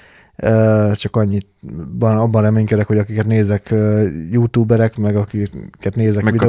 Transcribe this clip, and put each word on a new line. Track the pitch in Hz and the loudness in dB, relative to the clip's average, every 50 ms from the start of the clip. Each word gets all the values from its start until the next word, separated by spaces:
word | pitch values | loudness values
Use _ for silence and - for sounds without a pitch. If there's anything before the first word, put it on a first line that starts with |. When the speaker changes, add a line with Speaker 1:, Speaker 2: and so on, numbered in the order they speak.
| - - _ - _ _ _ | -20 -20 _ -20 _ _ _
Speaker 1:
Ö, | - - - 113 110 110 110 107 107 107 104 104 | -4 0 2 2 4 4 4 4 2 2 0 0
csak | - - - - | -2 -4 -4 -2
annyit, | 117 107 101 101 101 - - _ _ - - - 82 78 65 - 120 | 0 0 0 -2 -4 -6 -8 _ _ -16 -14 -12 -12 -12 -10 -4 -2
ban-, | 117 110 110 110 | 0 0 2 2
abban | 113 117 110 110 | 2 2 2 2
reménykedek, | 107 107 110 110 110 107 113 104 104 | 2 2 2 2 2 2 0 0 0
hogy | - 107 107 | 0 0 0
akiket | 101 107 107 110 104 | 0 -2 -2 -2 -2
nézek, | 110 110 110 104 101 104 101 - - | 0 2 2 2 2 0 -2 -2 -2
ö, | 113 110 107 107 107 107 107 92 76 82 80 85 | -2 0 2 2 2 2 0 0 -2 -6 -6 -2
youtuberek, | 110 120 120 117 - 120 117 110 117 110 113 110 - | 0 0 0 0 0 0 2 2 2 2 2 0 -2
meg | - 104 104 104 | -2 -2 -2 0
akiket | 104 101 - - 104 101 98 - - 50 - - _ - 98 - | -2 -2 -4 -4 -6 -6 -6 -8 -12 -16 -18 -16 _ -8 -6 -2
nézek | 117 110 107 104 104 | 0 0 0 0 0
Speaker 2:
Megkapják | 101 110 117 113 117 | 0 0 0 2 2